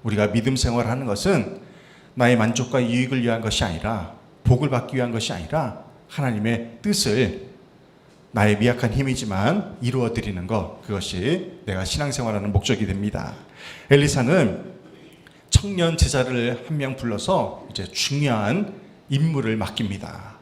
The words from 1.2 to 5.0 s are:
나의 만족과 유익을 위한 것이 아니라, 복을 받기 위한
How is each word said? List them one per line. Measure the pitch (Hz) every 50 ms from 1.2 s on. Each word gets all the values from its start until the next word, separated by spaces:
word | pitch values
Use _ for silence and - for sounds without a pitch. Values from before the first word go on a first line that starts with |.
| - 185 190 139 95 - - - - - - - - - - - - - -
나의 | 127 123 120 123
만족과 | 117 107 113 117 - 123 120 - 131
유익을 | 123 117 120 123 131 127 135 127
위한 | 117 117 113 113
것이 | 110 107 101 - 127
아니라, | 98 82 80 - 104 117 101 87 - - - - - - - -
복을 | 113 127 123 147 139
받기 | 131 117 - - -
위한 | 127